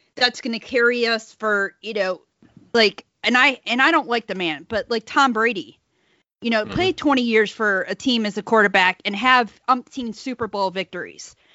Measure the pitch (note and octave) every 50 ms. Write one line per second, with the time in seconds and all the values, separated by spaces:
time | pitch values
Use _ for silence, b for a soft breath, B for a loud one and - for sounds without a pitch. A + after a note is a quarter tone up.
0 | _ _ _ - B3 B3 - - - A#3+ A3+ G#3+ - - - A#3+ A#3+ A#3+ B3 A#3+
1 | A#3 A3+ A3+ A3 - - _ - G#3+ G#3+ G#3 G3 G3 F#3 - _ - G#3+ G#3 G#3
2 | F#3+ F#3+ F3+ - _ _ _ _ _ _ _ - - _ - A#3 A3 F#3+ - -
3 | - _ _ _ - A3 B3 B3 C4 C#4+ B3 - _ G#3 A#3 B3+ C4+ D#4+ F4 -
4 | - - A#3+ A#3 A3+ - F#3+ F#3 F3 E3 D3+ - - - A3+ G3+ E3 - A#3 A3
5 | - - - D4 C#4 B3+ G#3+ A3 A3 A#3+ A3 F3 A2+ - - _ _ _ _ _
6 | _ _ _ _ _ _ _ _ A3+ A#3 A3+ G#3+ A3 - G3 E4 F4+ F#4+ - -
7 | - D4 C#4 B3+ A#3+ A#3 A3 A3 G#3+ G3 - - A3 G#3 G3 F#3 D3 - G#3 -
8 | - C4+ A#3+ A3+ G#3+ G#3 - G#3 G3 - A3+ A3 G3+ G3+ G3+ F#3+ F3+ F#3 - -
9 | - G#3 G3+ G3+ B3 C4 B3+ B3 A#3 F#3+ - _ _ - C4 B3 - _ - C4+
10 | A#3+ A3+ G3+ - - C4+ A#3+ - A#3+ F#3+ - G3+ G3 F#3 F3 F#3+ F3+ - - F3
11 | B2 F2 - - - - b b b b